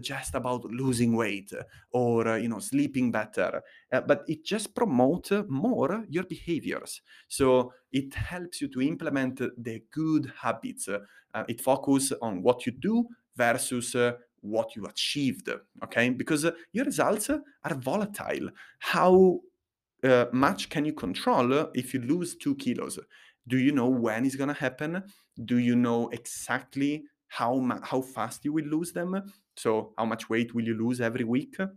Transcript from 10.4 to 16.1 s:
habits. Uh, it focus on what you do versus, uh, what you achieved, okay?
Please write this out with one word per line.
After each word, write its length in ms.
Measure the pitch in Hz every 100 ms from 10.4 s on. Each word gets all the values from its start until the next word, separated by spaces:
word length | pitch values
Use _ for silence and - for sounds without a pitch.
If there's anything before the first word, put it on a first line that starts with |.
habits. 460 | 123 113 - - -
Uh, 560 | 101 - - _ 110 -
it 140 | 117
focus 500 | 127 135 - 135 135 -
on 220 | 117 92
what 240 | 120 123 123
you 60 |
do 360 | 117 196 233 233 - _
versus, 600 | 123 120 123 - 123 120
uh, 180 | 123 120 120 _ _
what 340 | 104 110 113 110
you 80 |
achieved, 640 | 90 - - 147 135 - - 110 - -
okay? 260 | - 117 123